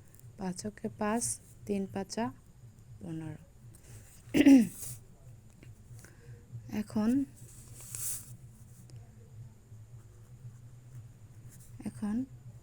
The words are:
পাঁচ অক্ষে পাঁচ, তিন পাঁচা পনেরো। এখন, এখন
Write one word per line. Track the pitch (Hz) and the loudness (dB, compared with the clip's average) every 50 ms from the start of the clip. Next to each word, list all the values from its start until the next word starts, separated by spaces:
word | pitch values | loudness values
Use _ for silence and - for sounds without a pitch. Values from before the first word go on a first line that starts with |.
| - - - - - - - - | -20 -20 -20 -18 -18 -16 -10 -6
পাঁচ | 196 185 180 - - | -4 -4 -2 -2 -4
অক্ষে | 208 202 - - 214 - - | -6 -4 -4 -6 -6 -2 0
পাঁচ, | 214 208 214 240 233 - - - - - - - - | 2 2 4 4 2 0 -2 -4 -8 -14 -20 -10 -2
তিন | - 202 196 196 190 - | 0 2 2 2 0 -2
পাঁচা | 196 190 190 - - 226 254 262 - - - - - - - - - - - - - | -2 -4 -2 0 0 0 0 -2 -6 -14 -20 -20 -20 -20 -20 -20 -20 -18 -18 -14 -10
পনেরো। | - 175 160 160 160 156 151 156 - - - - - - - - - - - - - - - - - - - 269 285 285 277 262 214 175 - - - - - - - - - - - - - - - - - - - - - - - - - - - - - - - - 117 - - - - 117 - - - 208 | -6 -6 -4 -4 -4 -6 -8 -10 -12 -18 -20 -20 -18 -18 -18 -18 -16 -16 -16 -16 -16 -16 -18 -18 -8 4 6 10 12 12 12 12 12 10 4 -4 -8 -8 -8 -10 -12 -16 -20 -18 -18 -18 -18 -18 -18 -20 -20 -18 -18 -18 -16 -18 -16 -16 -16 -16 -16 -16 -18 -18 -18 -16 -16 -16 -14 -14 -14 -12 -10 -6 -4 -4
এখন, | 214 - - 214 214 226 247 277 269 - - - - - - - - - - - - - - - - - - - - - - - - - - - - - - - - - - - - - - - - - - - - - - - - - - - - - - - - - - - - - - - - - - - - - - - - - - - - - - - - - - - - - - - - - - - - | -4 -2 0 2 4 4 4 4 2 0 -4 -10 -16 -16 -16 -16 -16 -16 -14 -14 -12 -10 -8 -4 -4 -2 -4 -4 -6 -10 -14 -14 -16 -16 -18 -18 -18 -18 -18 -18 -16 -16 -16 -16 -16 -16 -18 -18 -18 -18 -16 -16 -16 -16 -16 -20 -20 -20 -18 -18 -18 -18 -18 -18 -18 -18 -20 -20 -18 -18 -18 -16 -16 -16 -16 -16 -18 -18 -18 -18 -18 -16 -16 -16 -16 -16 -18 -18 -20 -20 -18 -18 -18 -16 -16 -16 -16 -16 -12 -10 -8
এখন | 208 - - - 208 214 240 262 - - - - - - - | -8 -6 -4 -2 0 0 0 -2 -2 -6 -12 -16 -16 -16 -16